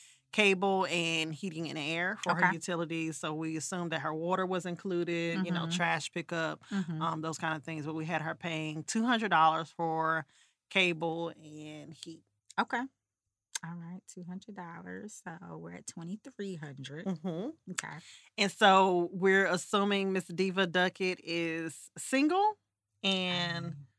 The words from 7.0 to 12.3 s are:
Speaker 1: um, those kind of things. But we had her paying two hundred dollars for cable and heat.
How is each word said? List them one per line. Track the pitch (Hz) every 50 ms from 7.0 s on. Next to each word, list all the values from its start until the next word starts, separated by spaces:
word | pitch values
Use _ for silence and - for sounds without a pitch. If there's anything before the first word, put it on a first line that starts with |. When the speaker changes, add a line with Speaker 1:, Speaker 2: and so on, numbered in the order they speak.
Speaker 1:
um, | 165 165 160 160
those | 156 160 156
kind | - 170 160 160
of | 156 -
things. | 165 160 156 143
But | 156 156
we | 160 156
had | 160 180 151
her | 156 156 160
paying | - - 170 165 156 156 156 151 160 147
two | - - 226 226
hundred | 240 247 220 220 202
dollars | 175 160 160 160 160 160 160 - -
for | - 170 165 160 160 160 160 160 160 151 - _ _ _ _ _ _ _ _
cable | - 190 185 175 170 156 170 165 160 170 170 165 - - 156
and | 151 151 151 151 151 151 151 147 160 160
heat. | - - 170 160 - _ _